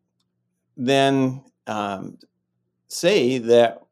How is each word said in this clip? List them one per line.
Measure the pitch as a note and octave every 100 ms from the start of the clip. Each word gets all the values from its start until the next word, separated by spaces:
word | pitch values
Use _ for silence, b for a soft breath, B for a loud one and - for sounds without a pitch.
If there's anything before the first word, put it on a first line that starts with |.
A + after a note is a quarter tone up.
| _ _ _ _ _ _ _ -
then, | B2 C3+ C#3 C3+ C3 C3 - _ -
um, | G#2+ G2+ G2 F#2+ - _ _ _ _ _ _ -
say | - F3 G3+ B2 C3
that | A2+ A#2+ A#2 - -